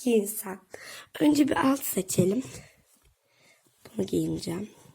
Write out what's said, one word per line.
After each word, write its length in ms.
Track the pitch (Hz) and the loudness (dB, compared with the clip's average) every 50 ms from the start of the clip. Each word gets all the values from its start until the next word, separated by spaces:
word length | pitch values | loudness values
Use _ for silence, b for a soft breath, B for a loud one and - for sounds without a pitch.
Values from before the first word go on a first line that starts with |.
| - | 0
giyinsem? 580 | 254 233 220 202 196 - - - 196 185 - - _ B B B B B B B B - - | 2 2 2 2 0 -4 -8 -10 -10 -12 -14 -14 _ B B B B B B B B -4 2
Önce 280 | 302 294 294 285 294 254 | 4 4 6 6 4 4
bir 80 | - | 4
alt 260 | - - 269 269 269 - | 2 4 2 2 2 -2
seçelim. 600 | - - 196 185 - - - 180 185 202 254 - B B B B B B B B _ _ _ _ _ _ _ b b b b b b b b b _ _ _ - - - | -4 -4 -4 -4 0 2 2 2 4 2 0 -2 B B B B B B B B _ _ _ _ _ _ _ b b b b b b b b b _ _ _ -20 -10 -8
Bunu 100 | 214 190 | -6 -4
giyineceğim. 640 | 190 - 170 160 165 160 160 - 175 165 180 208 - B B B B B | -2 -2 -2 0 -2 -2 -4 -6 -6 -6 -8 -8 -10 B B B B B